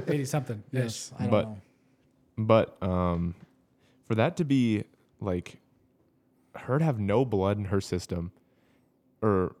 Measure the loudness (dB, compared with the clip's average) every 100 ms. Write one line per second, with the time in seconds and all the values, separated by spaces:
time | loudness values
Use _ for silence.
0 | 0 -2 -2 -4 -4 -8 -6 -2 -2 -4
1 | -10 -4 2 2 0 -6 -18 _ _ _
2 | _ _ _ -4 4 4 4 -2 -2 0
3 | 2 0 -2 -6 -16 _ _ _ _ _
4 | -4 0 0 0 0 2 2 0 -4 _
5 | _ _ -4 -4 -6 -14 _ _ _ _
6 | _ _ _ _ _ -14 -2 0 2 0
7 | 2 2 2 2 2 0 0 -2 -2 -4
8 | -4 -6 -6 -12 _ _ _ _ _ _
9 | _ _ 2 2 0 -4